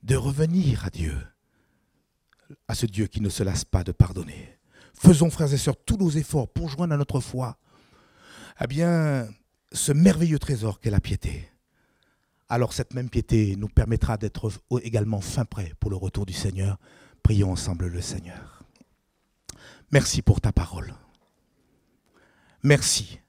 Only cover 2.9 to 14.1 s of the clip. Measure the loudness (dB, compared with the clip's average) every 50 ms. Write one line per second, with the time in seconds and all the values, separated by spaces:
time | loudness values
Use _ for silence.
2.9 | -2 -2 -4 -4 -4 -4 -4 -4 -4 -2 -4 -4 -4 -6 -6 -2 -2 -2 -2 -2
3.9 | 2 2 2 2 2 -10 -10 -10 -12 -16 -18 -20 -20 _ _ _ _ -20 -20 -20
4.9 | _ 8 10 10 10 10 6 2 2 0 -2 0 0 0 0 -2 -4 -4 _ -4
5.9 | -2 0 0 0 0 -2 -4 -2 -2 -2 -4 -2 _ -6 -6 -6 -4 -4 -2 -2
6.9 | 0 -2 -2 -2 -2 -4 -4 -4 -6 -6 -6 -6 -8 _ _ _ _ _ _ _
7.9 | _ _ _ _ _ _ -20 -20 -20 -20 -20 -20 -10 _ -8 -6 -2 -2 0 0
8.9 | 2 2 2 0 0 -2 -4 -6 -12 _ _ _ _ _ _ _ -8 -6 0 0
9.9 | 4 6 6 6 6 6 2 2 2 0 0 -2 -4 -2 -2 -4 -4 -4 _ 0
10.9 | 0 0 0 0 -4 -4 -4 -6 -8 -8 -14 -16 _ _ _ _ _ _ _ _
11.9 | _ _ _ _ _ _ _ _ _ _ _ _ 0 0 0 0 -2 -6 -8 _
12.9 | -6 -8 -8 -4 -2 -4 -2 2 2 2 4 2 0 -2 -6 0 2 2 2 2
13.9 | 0 0 0 0